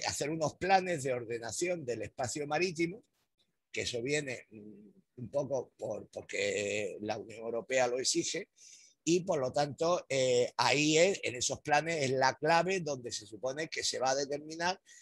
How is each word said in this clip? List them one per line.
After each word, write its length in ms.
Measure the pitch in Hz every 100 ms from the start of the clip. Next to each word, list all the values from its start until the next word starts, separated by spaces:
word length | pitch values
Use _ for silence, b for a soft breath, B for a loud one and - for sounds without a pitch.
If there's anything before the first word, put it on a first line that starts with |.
| -
hacer 220 | - 147
unos 280 | 165 147 -
planes 440 | 180 190 185 165
de 100 | 131
ordenación 720 | 123 113 117 113 - 175 175
del 200 | 123 113
espacio 420 | 104 - 123 151 143
marítimo, 580 | 123 190 160 170 214 - _ _ _ _ _ _
que 100 | 110
eso 200 | 95 120
viene, 420 | 127 151 139 117 -
mm, 380 | 107 107 101 107 _ _ -
un 160 | 113
poco 420 | 139 127 135 - -
por, 320 | 110 101 107
porque 880 | 101 - 98 101 98 101 104 101 85
la 160 | 107 107
Unión 220 | 101 110
Europea 480 | 113 117 107 131 123
lo 100 | 127
exige, 520 | 123 170 - 165 214 B B B B _
y 180 | - 175
por 180 | 180 156
lo 120 | 127
tanto, 540 | 143 147 127 165 175 -
eh, 460 | 135 127 123 120 -
ahí 420 | 123 139 151 156
es, 200 | 185 190
en 100 | 113
esos 280 | 120 - 127
planes 420 | - 147 160 165
es 80 | 131
la 240 | 131 131 -
clave 440 | 151 170 170 190
donde 300 | 147 135 117
se 140 | - 104
supone 440 | 107 127 143 160
que 140 | -
se 140 | 120 107
va 140 | 127
a 40 | 135
determinar 640 | 139 147 156 160 175 196 B B